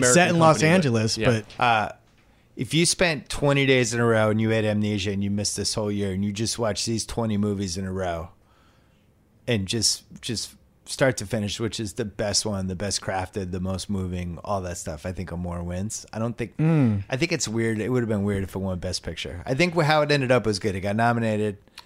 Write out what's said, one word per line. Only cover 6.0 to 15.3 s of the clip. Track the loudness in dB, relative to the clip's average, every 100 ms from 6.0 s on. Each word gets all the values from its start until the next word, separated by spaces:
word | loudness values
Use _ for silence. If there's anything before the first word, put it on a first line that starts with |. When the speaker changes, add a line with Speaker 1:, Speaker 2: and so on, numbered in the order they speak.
| -2
Speaker 3:
and | -2
you | -2
just | -2 -4 -2
watch | -2 -2
these | -2 -4 -4
twenty | -4 -2 0
movies | 0 0 -4 -4
in |
a | -4
row | -4 -4 -4 -8 -14 _ _ _ _ _ _ _ _ _ _ -2
and | -2 -2
just, | 0 0 -2 -8 -12
just | -8 -8 -8 -14 _ _ -12
start | 0 2 2
to | -4
finish, | -4 -2 -4
which | -4 -4
is | -6
the | -6
best | -6 -4 -2 -2 -2
one, | -4 -4
the | -4
best | -4 -4
crafted, | -4 -6 -6 -6 -6
the | -4
most | -4 -4 -4
moving, | -4 -4 -6 -6 -8
all | -6 -6
that | -4 -8
stuff, | -8 -8
I | -8
think | -8 -8